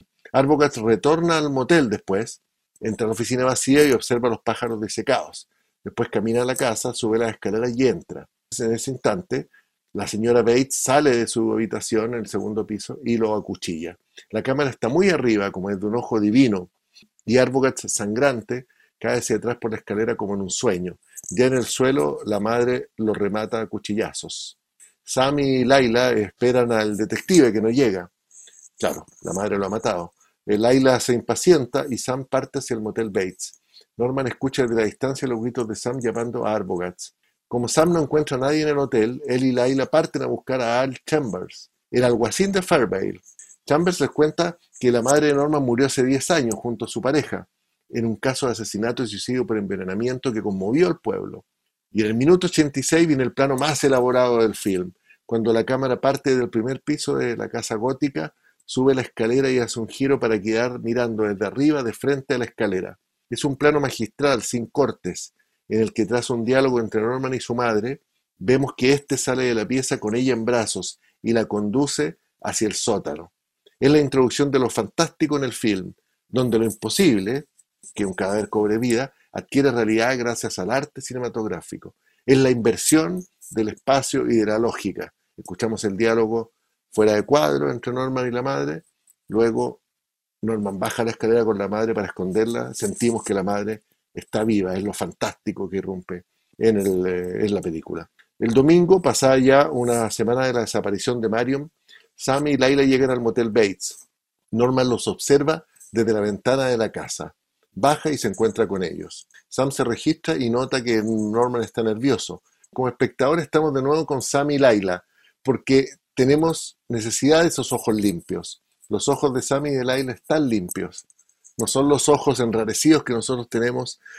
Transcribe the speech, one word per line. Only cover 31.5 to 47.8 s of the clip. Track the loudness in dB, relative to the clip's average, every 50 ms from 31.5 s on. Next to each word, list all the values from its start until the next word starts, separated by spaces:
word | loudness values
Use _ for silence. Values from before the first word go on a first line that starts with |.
| 6 6 4 0 -2 -4 -2 -2
y | -6
Sam | -6 -4 -4 -4 -4 -4
parte | -2 -2 -4 -2 -4 -8 -8
hacia | -6 -6 -6
el | -6
motel | -6 -6 -4 -4 -4 -2
Bates. | -2 -2 -2 -4 -6 -10 -14 -14 -16 _ _ _ _ -20 _ _ _
Norman | -4 -2 -2 -2 -2 -4
escucha | -4 -4 -4 -6 -4 0 0
desde | 0 2 2
la | 2 0
distancia | 0 -2 -4 -4 -4 -4 -4 -4
los | -4 -4 -4
gritos | -6 -6 -4 -4 -6
de | -6 -6
Sam | -6 -6 -6 -6 -4
llamando | -4 -4 -4 -4 -6 -6 -6 -4 -4
a | -2 -2
Arbogast. | -2 -4 -4 -6 -6 -6 -8 -8 -12 -18 -18 _ _ _ _ _ _ _ -6
Como | -4 -4 -2
Sam | 0 2 2 2 4
no | 2 0
encuentra | 0 0 0 0 0 0 -2
a | -2
nadie | 0 0 0 0
en | 0 0
el | 0
hotel, | 0 -2 0 2 2 2 2 0 -4 -4
él | -2 -2 0 2
y | 2
Layla | 2 2 2 2 2 0 0
parten | 2 2 0 0 0 -2 -4
a | -4
buscar | -4 -4 -6 -6 -4 -4 -2
a | 0 0 0 0
Al | 0 -2 -4 -8 -6
Chambers, | -2 -2 0 0 -2 -6 -6 -8 -10 -14 -20 -20 _ _ _ _ -2
el | 0 2 4
alguacil | 4 4 2 2 0 0 0 0 0 0
de | -2
Fairvale. | 0 2 2 2 2 2 0 -2 -4 -4 -6 -10 _ _ _ -20 -20 -20 -20 _ -2
Chambers | 0 2 2 2 2 0 0
les | -2 -2
cuenta | 2 2 0 0 2 -2 -2 -2 -4 _ _ _ -8 0
que | 2 2 2
la | 4
madre | 4 4 4 4 4
de | 4 2
Norman | 2 2 2 0 0
murió | 2 2 2 2 2
hace | 2 2 0 2
diez | 2 2 0 0 0
años | 0 2 2 0 -2
junto | -4 -4 -6 -6 -6 -8
a |
su | -8 -6 -4
pareja, | -2 0 0 0 0 -2 -6 -10 -10 _ _ _ _ _ _ _